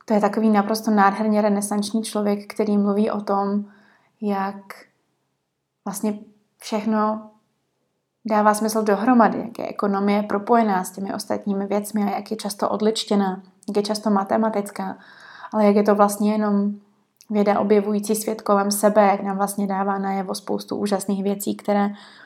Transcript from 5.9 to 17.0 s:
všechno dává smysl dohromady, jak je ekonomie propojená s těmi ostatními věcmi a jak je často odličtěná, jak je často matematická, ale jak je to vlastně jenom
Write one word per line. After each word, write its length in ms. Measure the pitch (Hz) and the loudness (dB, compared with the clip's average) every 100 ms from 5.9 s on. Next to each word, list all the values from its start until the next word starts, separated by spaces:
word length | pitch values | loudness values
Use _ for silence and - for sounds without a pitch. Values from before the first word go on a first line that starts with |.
| 190 214 208 - _ _ _ | -6 -6 -6 -12 _ _ _
všechno 720 | - 214 220 214 214 220 - _ _ _ _ _ _ _ _ _ | -6 -4 -2 0 0 -4 -10 _ _ _ _ _ _ _ _ _
dává 300 | 214 214 208 | -2 2 4
smysl 280 | 214 220 220 | 2 0 0
dohromady, 560 | 208 196 233 247 202 - | 2 2 4 4 4 2
jak 200 | - - | -8 -10
je 80 | - | -10
ekonomie 560 | - 208 196 202 208 | -4 -2 0 2 0
propojená 600 | 208 202 202 240 220 185 | 0 -4 2 2 4 0
s 60 | 185 | -4
těmi 240 | - 196 | -8 -10
ostatními 520 | 208 - 208 208 196 196 | -8 -6 -6 -4 -4 -2
věcmi 380 | 202 208 214 | -4 -4 -4
a 60 | 202 | -2
jak 200 | 196 202 | -4 -6
je 60 | 214 | -8
často 320 | 202 - - | -8 -4 -4
odličtěná, 760 | 208 214 220 - 208 196 190 - _ - | 0 0 -2 0 0 0 -2 -12 _ -4
jak 80 | 202 | -4
je 60 | |
často 280 | 208 208 220 | -2 -4 0
matematická, 880 | 196 202 226 220 208 208 - 190 - - - - - - | 0 2 0 0 -2 -6 -8 -10 -10 -18 -20 -20 -20 -6
ale 140 | 214 208 | 2 4
jak 100 | 208 | 4
je 60 | |
to 120 | 202 | 4
vlastně 380 | 202 202 208 208 | 6 4 4 0
jenom 420 | 214 214 202 202 202 _ _ | 0 0 0 0 -4 _ _